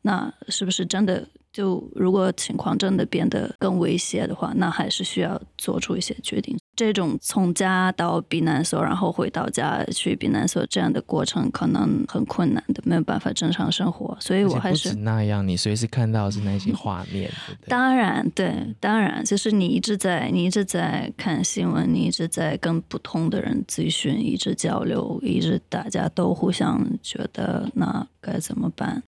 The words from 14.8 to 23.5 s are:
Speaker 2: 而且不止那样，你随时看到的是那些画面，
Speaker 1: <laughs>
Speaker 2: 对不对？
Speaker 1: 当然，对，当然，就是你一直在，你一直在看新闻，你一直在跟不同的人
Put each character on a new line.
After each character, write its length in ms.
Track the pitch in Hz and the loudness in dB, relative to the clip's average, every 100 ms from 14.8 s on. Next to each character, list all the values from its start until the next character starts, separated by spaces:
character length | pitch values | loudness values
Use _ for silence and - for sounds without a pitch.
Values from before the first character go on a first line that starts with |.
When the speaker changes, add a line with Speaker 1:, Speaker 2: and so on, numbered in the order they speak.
| - | 0
Speaker 2:
而 0 | |
且 0 | |
不 40 | 107 | -2
止 40 | |
那 240 | 110 110 | 0 2
样， 240 | 104 104 95 | 2 2 2
你 80 | 87 | 2
随 180 | 107 | 0
时 120 | 107 117 | 0 0
看 240 | 127 113 | 0 2
到 140 | 110 101 | 2 0
的 40 | |
是 100 | 101 | 0
那 180 | 101 98 | -2 0
些 120 | 98 | 0
画 280 | - 107 92 90 | -2 -4 -6 -6
面， 200 | 98 92 - | -6 -6 -8
Speaker 1:
<laughs> 80 | - | -12
Speaker 2:
对 60 | |
不 80 | 98 | -14
对？ 60 | - | -2
Speaker 1:
当 280 | 247 262 262 | 2 4 4
然， 340 | 202 - - | 4 2 0
对， 200 | - 180 - - - | 0 0 0 -4 -2
当 220 | 202 220 | 0 2
然， 240 | 196 - | 2 0
就 100 | - | 0
是 160 | 202 220 | 0 2
你 160 | 208 175 | 2 4
一 140 | 185 | 2
直 160 | 220 208 | 0 0
在， 320 | 190 170 123 | 2 0 2
你 140 | 180 | 2
一 60 | 180 | 2
直 120 | 208 | 2
在 480 | 196 175 165 160 - - | 0 0 0 -2 -4 -4
看 260 | 208 156 | -2 0
新 240 | 180 - 175 | 0 0 0
闻， 240 | - - | 2 2
你 100 | 170 | 2
一 100 | 165 | 2
直 180 | 170 165 | 0 -2
在 260 | - 160 - | 0 -2 0
跟 200 | 165 165 | 0 0
不 160 | - - | -2 -10
同 320 | - 160 165 | -4 0 0
的 100 | - | 0
人 240 | - | 0